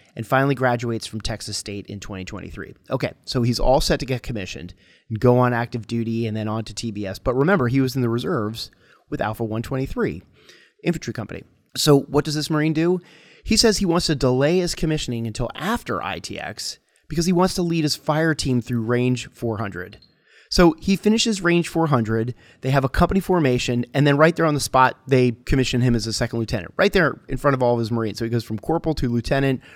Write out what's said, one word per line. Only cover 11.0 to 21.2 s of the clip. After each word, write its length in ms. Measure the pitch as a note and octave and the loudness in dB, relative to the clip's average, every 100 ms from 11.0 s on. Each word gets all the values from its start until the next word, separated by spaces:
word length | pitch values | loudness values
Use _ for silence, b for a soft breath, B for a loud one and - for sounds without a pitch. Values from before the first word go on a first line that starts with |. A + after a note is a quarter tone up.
| - | -4
Company. 300 | A2+ G#2+ F2 - _ _ - | -8 -10 -12 -16 _ _ -2
So 260 | D#3 C#3+ | 4 4
what 240 | - C#3 D3+ | 4 -2 0
does 100 | D3+ | -4
this 140 | D3 | -2
Marine 240 | D#3 D#3 | 0 0
do? 260 | D#3 E3+ F3+ B B B B | 2 0 0 B B B B
He 140 | - A3 | -2 4
says 200 | A3+ G#3 | 4 4
he 80 | F#3+ | 2
wants 200 | E3 - | 0 0
to 80 | D3 | 0
delay 440 | C3 B2+ C#3+ F3+ | 2 2 2 2
his 160 | F3 - | 0 -2
commissioning 500 | D#3+ D#3 - A#2+ A2+ | -2 -2 -4 -4 -6
until 240 | G#2 A#2+ - | -4 -6 -6
after 480 | D#3+ A#3 - G2 | -4 -4 -4 -6
I 160 | F#2 E2+ | -4 -8
T 200 | - - | -8 -10
X 400 | D2 - - - _ _ - | -10 -10 -10 -12 _ _ -8
because 160 | D3 E3+ | -2 2
he 60 | |
wants 220 | F3 F#3 | 4 2
to 80 | - | 2
lead 220 | F3 E3 D3 | -2 0 0
his 100 | - | -2
fire 400 | - D3+ E3 D#3 | -2 0 2 0
team 260 | D3 B2 | 0 0
through 200 | - A#2+ | 0 -4
Range 460 | A2 A#2+ B2 B2 - | 0 2 2 0 -4
four 260 | - A#2+ G#2+ | -8 -6 -4
hundred. 420 | G#2 F2+ F2+ - _ b b b b | -6 -8 -12 -16 _ b b b b
So 260 | - E3+ D#3 | 6 6 6
he 160 | - G3 | 0 2
finishes 440 | G#3 A3+ | 2 2